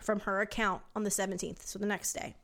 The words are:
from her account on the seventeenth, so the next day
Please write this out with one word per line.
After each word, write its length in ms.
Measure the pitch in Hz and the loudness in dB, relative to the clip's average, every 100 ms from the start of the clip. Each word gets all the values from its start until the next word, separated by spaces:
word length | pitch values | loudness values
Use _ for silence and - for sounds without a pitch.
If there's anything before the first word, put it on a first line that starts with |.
from 200 | - 208 | 0 0
her 200 | 208 196 | 2 2
account 400 | 208 - 214 180 - 214 | 2 2 2 2 -2 -2
on 80 | |
the 80 | 208 | 2
seventeenth, 520 | 196 196 185 165 - - | 2 0 -2 -4 -6 -8
so 100 | 190 | -2
the 80 | 208 | 0
next 280 | 196 - | 0 0
day 200 | - - - | -2 -6 -10